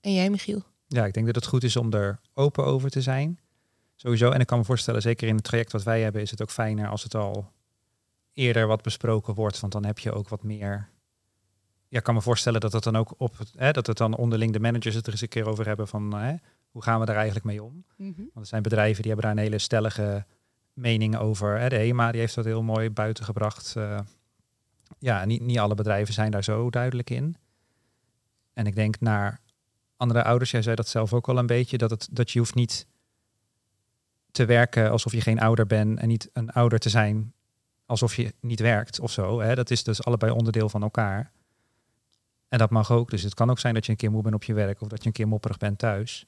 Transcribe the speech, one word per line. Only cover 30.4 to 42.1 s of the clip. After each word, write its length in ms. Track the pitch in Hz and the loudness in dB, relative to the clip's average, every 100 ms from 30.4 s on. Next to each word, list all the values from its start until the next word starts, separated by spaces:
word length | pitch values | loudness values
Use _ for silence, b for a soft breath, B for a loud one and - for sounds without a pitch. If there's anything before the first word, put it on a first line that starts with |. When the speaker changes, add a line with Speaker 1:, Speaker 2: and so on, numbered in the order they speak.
| 127 | 2
Speaker 2:
jij 100 | 120 | -2
zei 140 | 110 113 | 0 -2
dat 120 | 110 | -2
zelf 260 | 117 110 | -2 0
ook 160 | 120 - | 0 0
al 80 | 127 | 0
een 80 | 120 | 2
beetje, 320 | 120 123 123 | 2 0 0
dat 120 | 113 | 0
het, 180 | 110 - | -2 -6
dat 200 | 120 120 | -2 0
je 80 | 120 | 2
hoeft 160 | 117 - | 2 2
niet 300 | 120 - - _ _ _ _ _ _ _ _ _ _ _ _ _ _ | 0 -2 -10 _ _ _ _ _ _ _ _ _ _ _ _ _ _
te 140 | - 120 | 0 6
werken 460 | 120 120 - 110 | 8 8 4 4
alsof 200 | 113 - | 4 0
je 100 | 117 | 0
geen 180 | 110 110 | 2 4
ouder 260 | 113 113 107 | 4 4 4
bent 340 | 107 107 110 | 4 2 2
en 80 | 113 | 2
niet 220 | 113 - | 0 -2
een 160 | - 113 | -8 -2
ouder 280 | 123 120 113 | 4 4 4
te 100 | - | 2
zijn 440 | 113 107 107 110 - _ _ _ _ _ | 2 2 0 -4 -10 _ _ _ _ _
alsof 300 | 113 117 - | 0 0 0
je 180 | 117 - | -6 -6
niet 200 | 120 110 | -6 0
werkt 400 | 113 107 117 - | 2 2 -2 -8
of 120 | 117 | -6
zo, 280 | - 95 113 | -4 -2 0
hè. 160 | 110 127 | 0 0
Dat 140 | 120 | 0
is 120 | 120 | -2
dus 200 | - 101 | -2 -4
allebei 280 | - 117 110 | 0 2 2
onderdeel 380 | 113 113 110 107 | 2 0 0 0
van 120 | 104 | -2
elkaar. 500 | 107 - 104 98 135 _ _ _ _ _ _ _ _ | -2 -2 -2 -2 -8 _ _ _ _ _ _ _ _